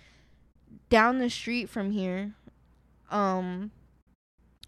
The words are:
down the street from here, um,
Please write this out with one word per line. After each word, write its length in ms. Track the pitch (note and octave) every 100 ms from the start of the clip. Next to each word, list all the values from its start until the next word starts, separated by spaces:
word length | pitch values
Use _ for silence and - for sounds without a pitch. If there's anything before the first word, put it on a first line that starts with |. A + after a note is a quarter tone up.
| - - - - - _ - - -
down 280 | A3+ A3+ C4
the 120 | A#3+
street 380 | - - A#3+ G#3
from 220 | A3+ G3
here, 420 | G#3 F#3 F#3 G3+ - - - _ _ _ _ -
um, 600 | G#3 G3 F#3 F#3 F3+ G#3 - - _ _ _ _ _ _ _